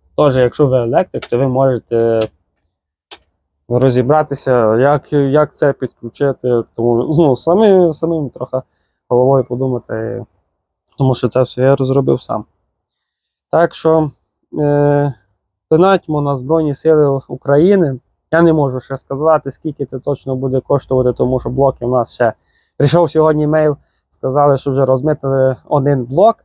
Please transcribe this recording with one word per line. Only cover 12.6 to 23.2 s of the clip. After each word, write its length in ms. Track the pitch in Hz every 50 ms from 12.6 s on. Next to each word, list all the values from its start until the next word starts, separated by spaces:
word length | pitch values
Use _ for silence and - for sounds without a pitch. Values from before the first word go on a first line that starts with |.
| _ _ _ _ _ _ _ _ _ _ _ _ _ _ _ _ _ -
Так 240 | 156 160 170 165 -
що, 360 | - - 160 160 160 156 143 - _ _ _ _ _ _ _ - 156
е, 540 | 147 147 147 147 147 147 143 143 143 143 123 _ _ _ _ _ _ _ _ _ _ -
донатьмо 500 | 160 160 185 196 196 175 _ - 151 147
на 160 | 143 143 139
Збройні 360 | 127 127 139 165 165 156 147 139
Сили 480 | - - 160 156 151 147 139 139 135 -
України. 720 | - 135 - - 139 143 147 170 196 202 190 165 139 131 120 _ _ _ _ _ -
Я 100 | 160 165
не 120 | 170 165 160
можу 260 | 156 143 131 127 127
ще 180 | - - 135
сказати, 540 | - - - 139 135 151 160 156 151 - 135
скільки 340 | - - - 156 143 - 135
це 140 | - 139 123
точно 360 | - 147 139 - - 135 131
буде 240 | 127 135 131 131 131
коштувати, 540 | - - 143 139 - - 135 127 123 123 120
тому 260 | - 127 123 131 127
що 100 | - 127
блоки 360 | 127 135 139 135 - - 120
в 40 | 120
нас 240 | 127 123 113 - -
ще. 200 | - 120 113 - _ _ _ _ _ _ _ _
Прийшов 340 | - 143 139 165 175 170 147
сьогодні 360 | - 160